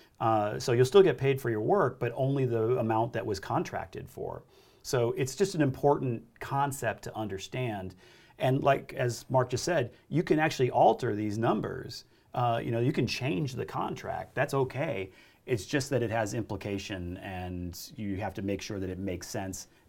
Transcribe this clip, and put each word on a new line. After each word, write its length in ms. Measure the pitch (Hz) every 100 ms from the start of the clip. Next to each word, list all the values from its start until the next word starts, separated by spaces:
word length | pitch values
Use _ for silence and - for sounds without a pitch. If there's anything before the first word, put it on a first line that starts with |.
| - -
Uh, 400 | 113 110 104 131
so 140 | 131
you'll 100 | 120 127
still 160 | 196
get 160 | 175 -
paid 220 | 135 135
for 100 | 120
your 120 | 107
work, 400 | 120 202 143 -
but 100 | 120 -
only 280 | 131 139 127
the 320 | 113 110 123
amount 340 | 113 110 117
that 120 | 117 107
was 140 | 98
contracted 720 | - 127 175 98 - - -
for. 340 | - 50 50 - - - _
So 320 | - 131 117 -
it's 180 | 131 -
just 200 | 196 165
an 60 |
important 600 | 139 - 143 143 135 113 - -
concept 640 | - 139 143 127 117 101
to 120 | - 107
understand. 800 | 110 95 - 131 120 104 92 - - - - -
And 220 | 131 135
like, 300 | 139 135 - -
as 280 | 123 113 -
Mark 200 | 131 123
just 140 | 123
said, 280 | - 170 113 - -
you 140 | 143
can 160 | - 156
actually 300 | 156 - 123
alter 440 | 120 180 226 127 104
these 220 | 107 104
numbers. 680 | 123 208 117 90 - - - _ _
Uh, 260 | 127 123 117
you 80 | -
know, 80 | 117
you 120 | 123
can 160 | - 123
change 460 | - 127 175 143
the 120 | 120 -
contract. 720 | 143 - - 98 85 - 123
That's 180 | 131
okay. 580 | 139 131 123 160 98 95 - - _ -
It's 200 | 120 -
just 240 | 147 131
that 140 | 127
it 60 | 117
has 240 | 113 104
implication, 840 | 120 101 98 104 101 - 95 87 92
and 640 | 101 92 90 90 87 87 - -
you 220 | 104 95
have 160 | -
to 80 | 98
make 200 | 98 98
sure 180 | - 101
that 100 | 95
it 100 | 90
makes 280 | 95 90 -
sense 400 | 113 95 92 - _